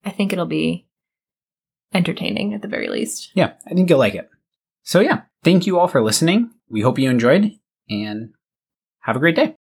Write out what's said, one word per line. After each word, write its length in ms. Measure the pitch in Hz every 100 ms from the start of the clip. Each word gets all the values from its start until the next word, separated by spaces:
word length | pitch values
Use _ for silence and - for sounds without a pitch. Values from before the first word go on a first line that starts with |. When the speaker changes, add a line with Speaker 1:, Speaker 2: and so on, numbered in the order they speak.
Speaker 1:
I 60 | 202
think 220 | - 196
it'll 120 | 185
be 440 | 165 156 160 175 _ _ _ _ _ _ _ _ _ _ _
entertaining 580 | 190 175 - - - 202
at 100 | 208
the 60 | 208
very 200 | - -
least. 420 | - - - -
Speaker 2:
Yeah, 180 | - 170 - -
I 80 |
think 140 | 175 185
you'll 100 | 143
like 140 | 110
it. 140 | 98 - _ _ _ _ _
So 180 | - 175
yeah, 220 | 269 - - _
thank 220 | 165 185 190
you 120 | 180
all 100 | 175
for 140 | 135
listening. 480 | 110 107 160 196 233 _ _
We 120 | 110
hope 180 | 113 123
you 100 | 131
enjoyed, 440 | 123 117 170 208 - _ _ _
and 420 | 104 107 107 113 _ _ _ _ _ _ _
have 140 | - 117
a 40 |
great 160 | 165 165
day. 180 | 311 -